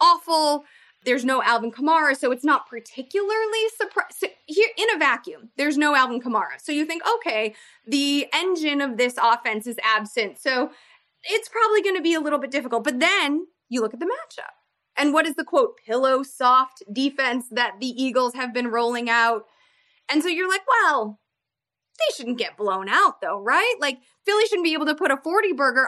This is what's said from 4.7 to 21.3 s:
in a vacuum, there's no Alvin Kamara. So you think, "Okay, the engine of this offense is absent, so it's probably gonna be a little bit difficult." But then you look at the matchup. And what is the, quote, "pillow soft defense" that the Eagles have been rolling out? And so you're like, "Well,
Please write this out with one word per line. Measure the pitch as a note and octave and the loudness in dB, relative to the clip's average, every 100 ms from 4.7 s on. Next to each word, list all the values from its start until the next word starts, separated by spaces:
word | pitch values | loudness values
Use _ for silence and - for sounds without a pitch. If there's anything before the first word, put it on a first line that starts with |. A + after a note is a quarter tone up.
| E4+ | 2
in | A4 | -2
a | F4 | 2
vacuum, | C#4+ A#3 - D3+ A3+ - | 2 0 -4 -18 -12 -4
there's | D4 C#4+ | 0 2
no | D4 | 4
Alvin | C#4+ B3+ A#3+ | 4 2 -2
Kamara. | A#3+ G#3+ E3 C3+ | -2 -2 -4 -8
So | - | -6
you | D4 D#4 | -4 -4
think, | E4 - A#4 | -2 -2 -2
"Okay, | D#4+ A3 G#3+ - - _ A3 | -2 -2 -4 -6 -20 _ -4
the | C#4 C#4+ C#4+ C#4 | 0 2 0 -2
engine | D#4 F#4 F4 D4+ C#4+ | -2 0 -2 -2 -2
of | C#4 A3+ | -2 0
this | B3 B3 | -2 2
offense | A#3 A#3 A#3+ G#3+ A#3+ | 2 2 -2 -6 -6
is | A3 | -4
absent, | A3 G#3+ G#3 B3 G3+ - | 0 0 -2 -4 -6 -6
so | C#4 B3+ D4 - _ _ _ _ | -2 -2 -2 -8 _ _ _ _
it's | E4 A4 - | -6 -6 -4
probably | A4+ A4 G#4+ | 0 2 2
gonna | G4 F#4 | 2 0
be | E4 | 0
a | D#4+ | 0
little | D4+ C#4+ | 0 -2
bit | C4 | -2
difficult." | C4+ B3 A3+ | -4 -2 -2
But | B3 B3 | -2 0
then | E4 G4 C#4+ D4+ F#4 _ - | 0 2 0 -2 -6 _ -6
you | A#3+ | -4
look | A3 | -4
at | A#3+ | -4
the | E4+ | -6
matchup. | C#5+ D#5+ - - - _ _ _ - | -6 -10 -16 -18 -20 _ _ _ -2
And | C#4+ | 2
what | D#4 D#4+ | 2 0
is | |
the, | D4+ | -4
quote, | - D#4 A#3 - | 0 0 0 -2
"pillow | - A#3+ C4 C4 | -4 0 2 0
soft | C4+ - B3 B3+ B3+ - - | -2 0 4 4 2 -6 -10
defense" | A3 C#4 C#4 B3+ B3+ B3 | -2 -2 0 -2 -2 -4
that | A3+ A#3 F#3+ | -2 -2 -4
the | B3+ | -8
Eagles | A#3+ C4 B3 B3 | -4 -2 0 0
have | B3+ B3 | -2 -6
been | A#3+ A#3+ | -4 -2
rolling | A#3 A#3 A#3+ A#3 | -2 0 -2 0
out? | A#3 A#3 A3 - _ _ _ _ _ - | 2 2 0 -6 _ _ _ _ _ -2
And | D4 | 0
so | F4 | 0
you're | E4 F#4 | -2 0
like, | G4 - | 0 2
"Well, | A4+ F4+ C#4 G#3+ G#3 _ | 2 4 2 -2 -10 _